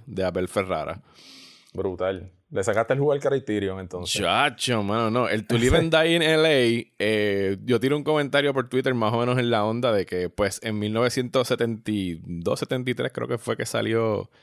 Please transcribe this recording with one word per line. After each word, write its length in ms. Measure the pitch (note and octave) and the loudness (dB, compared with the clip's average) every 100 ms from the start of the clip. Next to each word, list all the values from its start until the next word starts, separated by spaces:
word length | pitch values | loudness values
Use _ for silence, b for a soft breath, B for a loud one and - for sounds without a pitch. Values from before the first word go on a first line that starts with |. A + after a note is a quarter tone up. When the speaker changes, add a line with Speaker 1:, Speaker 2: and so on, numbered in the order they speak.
| - | -10
Speaker 1:
de 180 | F#2+ | -4
Abel 220 | F#2 F2+ F2+ | -2 -2 -2
Ferrara. 540 | G#2+ F#2 E2 D2 E2 B B B B B B B | -2 -2 -2 -4 -10 B B B B B B B
Speaker 2:
Brutal. 560 | - F#2+ F2+ F#2+ F#2+ F#2 - _ | -6 -4 -2 -4 -4 -10 -20 _
Le 140 | G2+ | -4
sacaste 300 | G2 G#2 A2+ | 0 0 2
el 80 | C3+ | 0
jugo 120 | C#3+ | 2
al 80 | C#3+ | 0
Criterion, 600 | C#3 C3+ - G#2 G2 F#2+ | 0 -2 0 -2 -2 -6
entonces. 400 | F#2 F2+ F2 - | -8 -8 -6 -2
Speaker 1:
Chacho, 600 | F2+ G#2 C#3+ A#2+ - A#2 | 2 2 2 0 -2 0
mano, 280 | G2+ A2 A2+ | 0 0 0
no. 180 | A#2+ A#2 | 0 0
El 180 | A2 G2 | -2 0
To 120 | A#2 | 2
Live 180 | B2 E3 | 4 4
and 140 | E3 | 4
Speaker 2:
<laughs> 80 | D#3 | 4
Speaker 1:
Die 120 | E3 | 4
in 80 | E3+ | 4
L 240 | D#3+ D#3+ D#3+ | 4 4 4
A, 460 | C#3+ A#2+ A#2 - - | 4 4 2 -2 -2
eh, 580 | G#2 G#2+ G#2 G2 G2 G2 | 0 2 2 2 0 -2
yo 160 | G#2+ A#2 | 0 2
tiré 140 | C3 | 2
un 100 | D3 | 0
comentario 500 | C#3+ D3+ C#3+ C#3+ C#3+ | 0 0 2 2 2
por 140 | C3+ B2 | 0 -2
Twitter 260 | B2+ C3+ | 0 0
más 180 | B2 G#2+ | 2 2
o 60 | A#2 | 2
menos 180 | A#2+ B2+ | 2 0
en 120 | A#2+ | 2
la 140 | A2+ | 2
onda 260 | G#2 A#2 B2 | 0 0 0
de 160 | G#2 F2+ | 0 0
que, 240 | F2+ F2+ | -4 -4
pues, 300 | - G2+ - | -2 -2 -2
en 160 | A2+ G#2+ | -6 -4
mil 140 | G#2 | -2
novecientos 560 | A2 B2 C3+ B2 C3+ A#2+ | 0 0 0 0 0 0
setenta 420 | A#2+ A#2 A2+ A2+ | 0 0 -2 -2
y 300 | G#2+ F#2 E2+ | -2 -2 -6
dos, 360 | F2+ E2+ F2 C3 | -8 -6 -4 -2
setenta 300 | - C3 B2+ | -2 -4 -2
y 40 | |
tres 160 | A#2+ B2+ | -4 -4
creo 140 | - A#2+ | -4 -6
que 100 | A#2 | -4
fue 180 | A#2+ A2+ | -4 -4
que 100 | A#2 | -4
salió, 640 | A#2 A2 A2+ A2+ G2+ F#2+ b | -2 0 0 0 -2 -4 b